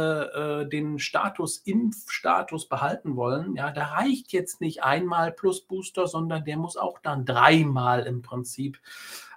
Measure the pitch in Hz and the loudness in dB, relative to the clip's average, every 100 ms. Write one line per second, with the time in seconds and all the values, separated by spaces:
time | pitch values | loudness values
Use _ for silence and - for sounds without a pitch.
0 | 160 156 - 147 151 147 139 147 151 143 | 2 0 -2 -4 -2 -2 -2 -2 -2 -4
1 | - - 202 - 160 - - 214 226 - | -2 0 0 -2 -4 -4 0 2 2 -2
2 | - - - 92 - 156 - 131 139 - | -8 -4 2 2 0 -6 -4 -2 -2 -2
3 | 156 123 120 139 185 165 143 143 127 160 | -4 -2 0 0 -2 -4 -4 -4 -4 0
4 | 269 254 - 185 180 - 160 - 131 156 | 0 0 -2 -4 -4 -4 -6 0 2 2
5 | 180 170 165 165 190 180 - 185 185 185 | 2 0 0 0 0 0 -4 -8 -4 -2
6 | 175 165 165 160 151 151 165 - 92 - | -2 -2 -2 -2 -4 -4 -4 -4 -6 -4
7 | 156 139 127 120 139 165 147 131 123 123 | -4 -2 0 8 10 10 6 2 2 2
8 | 123 123 - 123 123 - 139 - - - | 0 -6 -6 -8 -8 -6 -8 -8 -16 -18
9 | - - - | -16 -16 -18